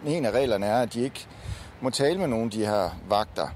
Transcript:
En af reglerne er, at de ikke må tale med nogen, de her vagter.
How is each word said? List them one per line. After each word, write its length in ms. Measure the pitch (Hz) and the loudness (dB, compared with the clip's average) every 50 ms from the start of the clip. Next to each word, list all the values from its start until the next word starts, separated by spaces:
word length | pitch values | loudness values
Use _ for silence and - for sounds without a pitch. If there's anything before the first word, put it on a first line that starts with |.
| - | -2
En 180 | 147 151 170 139 | -2 -2 0 0
af 60 | 110 | 2
reglerne 360 | 101 123 139 131 110 98 101 | 4 4 4 4 2 2 2
er, 160 | 104 107 123 | 2 2 2
at 120 | 123 110 - | 2 0 0
de 60 | 117 | -2
ikke 260 | 123 135 - - - - - - - - - - - - - - | -2 -2 -4 -10 -16 -16 -18 -14 -10 -10 -10 -10 -12 -18 -14 -4
må 100 | - 131 | -4 -2
tale 280 | - - 139 143 175 190 | 0 2 2 2 2 2
med 80 | 190 | 0
nogen, 220 | 147 117 113 113 117 | 0 0 0 0 -2
de 180 | 104 110 107 | -2 0 0
her 240 | 104 104 104 92 85 85 85 92 92 | 2 2 2 2 0 -2 -8 -2 0
vagter. 400 | 104 101 107 - - - 78 69 - | 2 2 2 0 -2 -4 -4 -4 -4